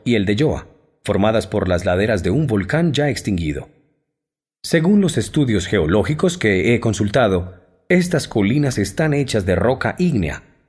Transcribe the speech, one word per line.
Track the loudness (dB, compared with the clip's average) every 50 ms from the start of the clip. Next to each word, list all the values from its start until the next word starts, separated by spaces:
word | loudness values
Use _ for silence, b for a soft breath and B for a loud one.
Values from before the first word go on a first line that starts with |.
| -2
y | 0 0
el | 0 2
de | 0 0
Yoa, | 0 0 0 -2 -4 -8 -14 -20 _ _ _ _ _ -4
formadas | -2 0 2 2 2 2 0 -2
por | -2 -2 -2 0
las | 0 -2 0 0
laderas | 0 0 0 0 0 0 0 0
de | 0
un | 0 0 0
volcán | 0 0 -2 -2 -2 -2 0 0 0
ya | 0 0 -2
extinguido. | -2 -2 -4 -4 -4 -2 -2 -2 -4 -4 -6 -10 -12 _ _ _ _ _ _ _ _ _ _ _ _ _ _ _ _ _ _ -4
Según | -2 0 2 2 4 4 4
los | 2 2 0 -2
estudios | -4 -2 0 0 0 2 0 0 0
geológicos | 0 0 0 2 2 2 2 2 0 0 0 0 -2 0 0
que | 0 2 2 2 2 2 2
he | 2
consultado, | 0 -2 -2 0 -2 0 0 2 2 2 2 0 -2 -6 -12 -18 -20 _ _ _ _
estas | 0 2 2 2 2 0 -2 -4
colinas | -2 0 0 2 2 2 2 0 0 0 -2
están | -2 -2 -2 -2 0 0 0
hechas | 0 -2 0 -2 -2 0
de | 0 0
roca | 2 2 0 0 0 -2 -4 -2 0
ígnea, | 0 0 0 0 -2 -2 -4 -8 -12 _ _ _ _